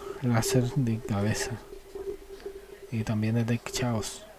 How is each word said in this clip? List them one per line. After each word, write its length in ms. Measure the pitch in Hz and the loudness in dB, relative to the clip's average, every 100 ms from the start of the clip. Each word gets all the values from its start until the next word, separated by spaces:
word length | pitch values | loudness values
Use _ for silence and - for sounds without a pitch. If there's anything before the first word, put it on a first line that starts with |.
| - - | -10 -2
láser 440 | 120 117 117 127 120 147 | 2 4 6 4 4 2
de 240 | 120 110 | 2 2
cabeza. 520 | - 101 101 - - 107 - - - 392 - - - - 403 - - - - | 0 2 2 0 -2 -6 -10 -16 -12 -8 -8 -8 -10 -14 -12 -12 -16 -16 -6
Y 140 | 113 | -2
también 320 | 107 107 107 117 | 0 2 4 4
es 100 | 113 | 4
de 120 | 120 | 0
Chaos. 640 | - - 123 113 - - - | 0 -2 0 0 -2 -8 -14